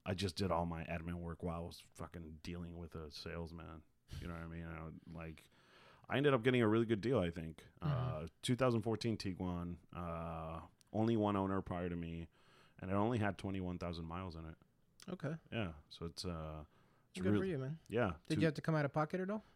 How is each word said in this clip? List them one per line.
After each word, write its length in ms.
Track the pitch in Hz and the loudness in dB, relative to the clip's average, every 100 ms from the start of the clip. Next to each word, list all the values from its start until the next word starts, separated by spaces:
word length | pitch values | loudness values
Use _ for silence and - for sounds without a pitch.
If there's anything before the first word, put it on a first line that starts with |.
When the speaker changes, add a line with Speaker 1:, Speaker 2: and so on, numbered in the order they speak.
| - | -4
Speaker 1:
I 80 | |
just 200 | 90 98 - | 0 0 0
did 140 | 98 | 2
all 140 | 85 | 2
my 180 | 85 82 | 2 0
admin 320 | 82 82 82 87 | -4 -4 -4 -4
work 260 | 85 80 | -6 -4
while 140 | 90 85 | -4 -4
I 20 | |
was 220 | 85 82 - - | -6 -8 -16 -12
fucking 420 | 82 87 78 78 | -10 -10 -12 -10
dealing 360 | - 85 85 85 | -8 -8 -8 -8
with 160 | 85 | -10
a 160 | 82 78 | -8 -10
salesman. 720 | - 85 82 82 85 80 80 - _ - 82 | -10 -8 -6 -6 -8 -12 -12 -16 _ -12 -8
You 60 | 87 | -6
know 40 | |
what 100 | 85 | -6
I 20 | 82 | -6
mean? 180 | 82 | -8
I, 540 | 82 80 80 78 - 82 | -8 -8 -8 -10 -12 -10
like, 260 | 80 78 - _ - - - - - | -10 -10 -16 _ -20 -20 -20 -16 -2
I 80 | 113 | 4
ended 160 | 147 | 6
up 100 | 135 | 6
getting 200 | 117 127 | 6 6
a 60 | 110 | 8
really 180 | 110 113 | 6 6
good 160 | 110 | 2
deal, 160 | 101 127 | 4 4
I 100 | 87 | 4
think. 320 | 85 80 78 - - | 0 -6 -10 -16 -6
Speaker 2:
Mm-hmm. 400 | 156 143 - 80 | 0 2 2 -2
Speaker 1:
Uh, 20 | 82 _ | -6 _
two 140 | - 123 | 0 4
thousand 240 | 131 117 | 6 4
fourteen 340 | 113 110 117 107 | 2 0 0 0
Tiguan, 560 | 98 87 92 87 85 85 - | -2 -2 -2 -2 -4 -6 -10
uh, 680 | - 87 85 82 82 80 82 - _ - | -8 -4 -4 -4 -4 -6 -8 -10 _ -6
only 220 | 104 110 113 | 2 4 6
one 180 | 104 101 | 4 4
owner 240 | 95 95 | 4 2
prior 280 | - 90 90 | 0 0 0
to 60 | 87 | -2
me, 320 | 85 82 82 _ - - - - | -4 -6 -8 _ -20 -20 -20 -10
and 100 | 95 | 0
it 40 | |
only 240 | 98 107 123 | 2 4 4
had 180 | 104 90 | 2 0
twenty-one 400 | 98 95 90 90 | -2 -2 -2 -2
thousand 280 | 87 82 82 | -4 -4 -4
miles 280 | 82 95 80 | -6 -6 -8
in 40 | 80 | -10
it. 100 | 80 - _ _ - - | -12 -18 _ _ -18 -10
Speaker 2:
Okay. 220 | 180 160 160 - | -6 -6 -6 -6
Speaker 1:
Yeah, 160 | 113 95 76 - | -4 -4 -6 -14
so 160 | - 82 | -10 -10
it's, 180 | - | -6
uh, 400 | 92 82 78 78 76 _ _ _ _ | -6 -4 -6 -8 -10 _ _ _ _
it's 100 | 185 | -2
Speaker 2:
Good 40 | 185 | 4
for 40 | |
Speaker 1:
really 180 | 208 190 | 4 4
Speaker 2:
you, 80 | 151 | 0
man. 180 | 131 160 - | -4 -6 -4
Speaker 1:
Yeah, 240 | 110 110 - - | 2 2 0 -2
Speaker 2:
Did 80 | 156 | 4
Speaker 1:
two 40 | |
Speaker 2:
you 60 | 160 | 4
have 80 | |
to 60 | 147 | 2
come 120 | - | 2
out 100 | 156 | 2
of 80 | 143 | 2
pocket 280 | 156 151 185 | 2 0 0
at 100 | 185 | -2
all? 120 | 214 - | -4 -6